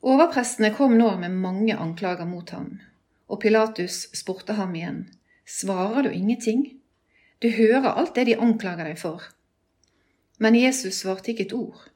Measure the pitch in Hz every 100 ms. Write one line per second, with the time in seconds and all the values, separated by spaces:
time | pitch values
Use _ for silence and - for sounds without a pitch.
0 | 254 269 339 269 240 - 220 214 277 226
1 | 226 185 175 185 185 190 226 - 165 170
2 | 196 180 170 175 170 - - 196 - _
3 | _ _ _ 202 214 220 220 220 180 -
4 | - - - 185 - 214 185 165 170 147
5 | 180 _ _ _ _ - 190 190 190 269
6 | 262 175 196 240 - 226 294 - _ _
7 | _ _ _ _ 233 220 220 247 262 -
8 | 320 - 240 226 240 220 190 175 160 156
9 | 170 165 - _ _ _ _ _ _ _
10 | _ _ _ _ 220 233 254 262 190 190
11 | 190 190 - 226 190 240 226 - -